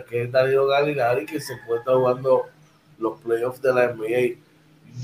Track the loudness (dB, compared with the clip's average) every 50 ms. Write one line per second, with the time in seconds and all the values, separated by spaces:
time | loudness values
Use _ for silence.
0 | -4 -4 -4 -4 -4 0 2 2 2 4 2 2 2 2 2 2 0 0 0 0
1 | 0 0 0 -2 -2 -4 -8 -8 -8 -10 -12 -12 -6 -4 -4 -4 0 2 2 4
2 | 4 2 0 0 2 2 2 2 0 -2 -10 _ _ _ _ _ _ _ _ -6
3 | -6 -6 -6 -6 -4 -2 -2 -2 -2 -4 -4 -2 0 2 2 2 2 0 0 -4
4 | -6 -2 0 0 0 0 -2 -6 _ _ _ _ _ _ _ _ -20 -20 -16 -8